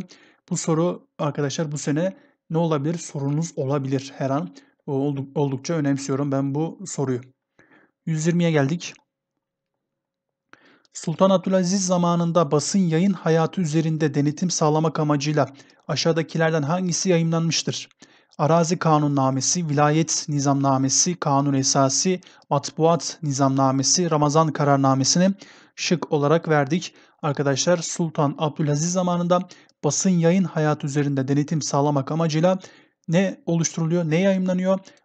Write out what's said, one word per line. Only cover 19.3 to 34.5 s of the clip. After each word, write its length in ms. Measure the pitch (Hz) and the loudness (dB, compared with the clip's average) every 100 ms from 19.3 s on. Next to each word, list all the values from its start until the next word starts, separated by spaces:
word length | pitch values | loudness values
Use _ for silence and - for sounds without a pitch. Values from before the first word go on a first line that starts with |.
| 135 127 180 165 | 0 -2 -2 -2
Vilayet 580 | 143 147 156 160 - - | 2 2 2 0 -4 -4
Nizamnamesi, 840 | 143 139 139 139 135 135 - 180 | -2 2 2 2 2 2 0 0
Kanun 400 | 170 147 139 143 | -2 0 2 2
Esası, 640 | 135 135 151 135 135 185 180 - - - | 0 0 2 2 2 -2 -2 -6 -20 -4
Matbuat 680 | 143 - - 160 170 - - | -4 -4 0 2 2 -2 -8
Nizamnamesi, 880 | 151 131 135 135 135 135 135 - 175 | -6 0 2 2 2 2 0 0 2
Ramazan 420 | 156 147 151 160 | 2 4 4 2
Kararnamesini 800 | 143 143 139 135 135 131 175 190 196 - - - - | 2 2 4 4 2 2 2 2 0 -8 -20 -20 -8
şık 360 | - 160 - | -2 -2 0
olarak 360 | 151 143 165 165 | 0 2 2 2
verdik, 460 | 151 135 170 - _ _ _ | 0 2 -2 -4 _ _ _
arkadaşlar 540 | 156 139 143 135 175 175 | -6 -2 0 0 2 0
Sultan 580 | 160 - 165 156 139 - | 0 -4 -4 0 0 0
Abdülaziz 540 | 156 - 147 147 170 | -4 -2 -2 0 0
zamanında 560 | 185 180 175 175 180 185 - _ _ | -2 0 -2 2 0 0 -14 _ _
basın 260 | 147 - 190 | -4 0 2
yayın 340 | 175 165 190 | 4 4 2
hayatı 420 | 170 160 151 147 151 | 0 0 0 0 -2
üzerinde 420 | 139 143 135 131 | -2 0 0 0
denetim 340 | 143 147 160 | 0 0 -2
sağlamak 500 | - 147 147 143 131 | 0 0 2 0 -2
amacıyla 460 | 160 170 151 175 190 - - _ _ - | -2 0 2 2 2 -4 -20 _ _ -2
ne 340 | 170 190 - - | 0 0 -4 -4
oluşturuluyor, 580 | 170 160 - 160 175 | -2 -2 -2 -2 0
ne 160 | 165 160 | 0 0
yayımlanıyor? 580 | 196 190 185 | 2 0 0